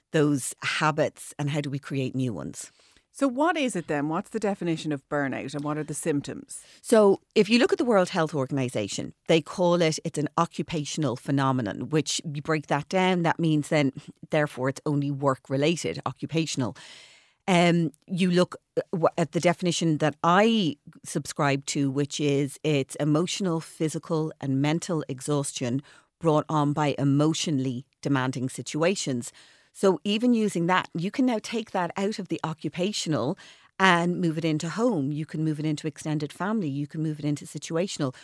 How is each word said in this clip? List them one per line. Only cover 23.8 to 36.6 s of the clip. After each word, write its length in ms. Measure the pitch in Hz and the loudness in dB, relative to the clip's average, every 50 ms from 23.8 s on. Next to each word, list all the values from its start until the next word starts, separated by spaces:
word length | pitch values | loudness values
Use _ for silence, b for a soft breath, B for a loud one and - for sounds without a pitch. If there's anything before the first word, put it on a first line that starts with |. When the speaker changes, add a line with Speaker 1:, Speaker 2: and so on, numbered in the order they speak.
| 165 156 - 160 - - 170 156 156 156 - - | -2 -2 -2 -4 -4 -2 -2 -2 -2 -2 -6 -6
Speaker 1:
and 220 | - 135 131 135 | -4 -2 0 2
mental 420 | 143 151 156 170 - - 175 156 - - | 2 2 0 0 -2 -2 -4 -4 -2 -4
exhaustion 760 | 135 131 - - 147 143 139 - - - 135 120 120 139 b b b b b b b - | -8 -8 -2 0 0 0 0 -2 -4 -4 -4 -2 -2 -4 b b b b b b b -2
brought 240 | - 165 151 151 - - | 0 2 2 2 2 0
on 240 | 160 151 147 143 | 0 0 2 2
by 220 | 147 156 151 143 - - | 2 2 0 0 0 0
emotionally 840 | 135 143 135 147 151 156 160 - - 180 151 131 131 135 120 123 - _ _ - | 2 2 4 4 4 2 2 0 -2 -2 -2 -2 -2 -2 -4 -6 -10 _ _ -8
demanding 480 | - - 143 131 127 131 131 131 123 131 | -2 0 0 2 2 0 -2 -4 -6 -6
situations. 840 | - - 123 - - 151 160 180 208 - - 151 131 120 - - b b b b b b b b | -6 -8 -10 -8 -2 0 0 0 0 0 -2 -4 -4 -4 -6 -10 b b b b b b b b
So 280 | b - - 190 180 - - | b 2 2 2 2 2 0
even 300 | 208 208 220 240 247 240 | -2 0 2 4 4 4
using 320 | 226 214 202 - 180 170 | 4 2 0 0 0 2
that, 220 | 170 185 180 123 - - | 2 2 2 2 -2 -4
you 160 | 170 160 202 | -4 -4 -4
can 160 | - - 262 | 0 0 0
now 140 | 254 240 214 | 2 0 -2
take 300 | - - 233 233 220 - | -4 -4 -6 -6 -6 -4
that 180 | - 190 175 165 - | -4 -2 -2 -2 -2
out 240 | - 202 202 220 - | -2 -2 -2 -2 -4
of 80 | 190 - | -6 -6
the 120 | 165 - - | -6 -6 -4
occupational 920 | 160 156 - - 151 - - 180 208 208 - - 175 151 113 110 135 185 B B B B B B B B | -6 -8 -6 -8 -8 -4 -2 -4 -2 -2 -4 -2 -2 0 0 0 -2 -4 B B B B B B B B
and 440 | - 190 190 175 170 170 175 175 165 | 2 4 4 6 6 4 0 0 0
move 180 | 180 165 151 160 | 0 0 0 0
it 60 | 160 | 0
into 240 | 165 151 151 170 165 | 0 0 0 -2 -4
home. 420 | 156 190 233 254 220 160 135 139 | -4 0 0 0 2 0 0 -2
You 160 | 151 147 156 | -2 -4 -6
can 160 | - - 160 | -6 -4 -2
move 160 | 156 156 151 147 | -2 -2 -2 -2
it 80 | 151 | -2
into 220 | 160 151 147 - 160 | -2 -4 -2 -6 -8
extended 440 | - - - 160 151 151 151 143 | -10 -8 -6 -4 -4 -4 -4 -6
family. 360 | - - 175 202 220 226 | -6 -6 -4 -4 -2 -2